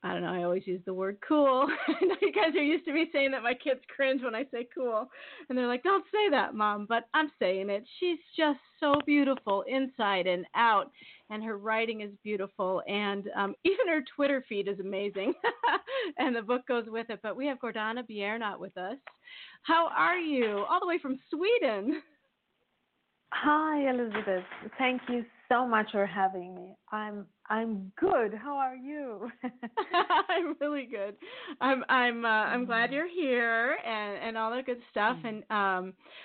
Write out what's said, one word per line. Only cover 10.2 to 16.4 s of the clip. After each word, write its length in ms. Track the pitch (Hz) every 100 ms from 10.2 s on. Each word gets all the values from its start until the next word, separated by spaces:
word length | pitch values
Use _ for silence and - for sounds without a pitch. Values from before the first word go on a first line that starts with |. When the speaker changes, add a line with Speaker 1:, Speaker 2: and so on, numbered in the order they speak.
| 180
Speaker 1:
and 180 | 180 180
out, 360 | - 233 208 - - - - _
and 120 | 214
her 140 | 220 208
writing 460 | 208 220 226 220
is 80 | 208 202
beautiful. 600 | 214 208 196 - 185 190 -
And, 440 | 202 208 202 202
um, 200 | 208 196 -
even 240 | 330 381 392
her 160 | 311 254
Twitter 300 | - 285 277 262
feed 220 | 208 196
is 100 | 196
amazing. 540 | 190 196 202 196 202 -
<laughs> 40 | 453 480 349 339 - 539 427 294
And 180 | 302
the 60 | 233